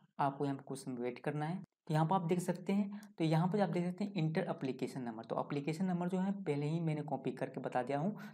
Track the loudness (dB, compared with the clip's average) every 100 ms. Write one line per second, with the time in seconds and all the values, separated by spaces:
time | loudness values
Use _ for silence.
0 | _ 0 0 2 -2 -2 -6 -8 -6 -4
1 | -2 -2 -4 -2 -2 -4 -8 _ 0 2
2 | 4 2 2 0 0 -2 0 2 2 -4
3 | -10 0 4 4 4 4 2 2 0 -2
4 | -2 0 2 2 0 -2 -2 -2 -2 -2
5 | -6 -6 -4 -2 -2 -2 -2 0 2 2
6 | 2 2 0 0 0 0 2 2 2 0
7 | -2 -2 -2 -4 -4 -4 -2 0 0 0
8 | 0 -2 -10